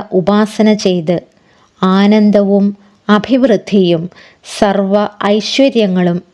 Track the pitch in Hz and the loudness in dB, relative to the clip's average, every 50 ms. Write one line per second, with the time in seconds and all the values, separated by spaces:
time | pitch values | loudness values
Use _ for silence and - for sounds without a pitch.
0 | 202 - - 185 165 196 208 208 214 208 - - 214 214 214 208 - 196 180 180 | -2 -2 -4 -2 0 0 0 0 0 -2 -2 0 0 2 0 0 0 -2 -2 -2
1 | 160 160 175 - - _ _ _ _ _ _ _ _ _ _ _ 185 185 190 196 | -2 -2 -4 -4 -6 _ _ _ _ _ _ _ _ _ _ _ -2 0 2 2
2 | 202 208 208 214 208 208 202 208 202 196 202 202 202 202 202 - _ _ _ _ | 2 4 4 4 4 2 2 2 2 2 0 0 0 -2 -4 -8 _ _ _ _
3 | _ - 208 208 208 - 254 254 254 262 208 190 - - 196 202 185 170 175 160 | _ 0 0 0 0 0 0 0 2 2 0 -2 -2 -2 0 0 2 2 0 -2
4 | 175 180 - - - - _ _ _ - - - 214 202 196 196 196 190 196 208 | -4 -8 -14 -20 -20 -20 _ _ _ -18 -4 -2 -2 0 0 -2 -2 0 0 0
5 | 208 - - - - 202 208 220 208 - - - 269 277 - 233 214 190 185 185 | -2 -4 -6 -4 -2 -2 -2 -2 -2 -4 0 0 0 2 2 0 0 0 0 0
6 | 180 175 170 180 - _ | 0 0 -2 -4 -8 _